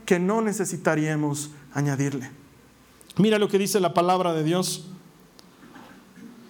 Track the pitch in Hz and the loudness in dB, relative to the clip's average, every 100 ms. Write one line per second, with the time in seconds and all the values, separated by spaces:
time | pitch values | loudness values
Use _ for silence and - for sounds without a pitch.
0 | - 175 180 220 220 202 185 165 175 156 | 0 2 2 0 0 -2 -4 -2 0 0
1 | 156 156 151 143 - - - - 143 135 | 0 0 -2 -4 -8 -14 -10 -4 -2 0
2 | 139 139 131 - - - - _ - - | -2 -4 -10 -16 -20 -20 -20 _ -20 -20
3 | - - 208 214 202 196 196 214 180 151 | -10 0 2 4 2 2 2 2 2 2
4 | 175 185 175 160 156 175 185 - - - | 2 2 2 0 0 0 -2 -6 -10 -18
5 | - - - - - - - - - - | -20 -20 -20 -20 -20 -20 -20 -20 -20 -20
6 | - - - - - | -20 -20 -20 -20 -20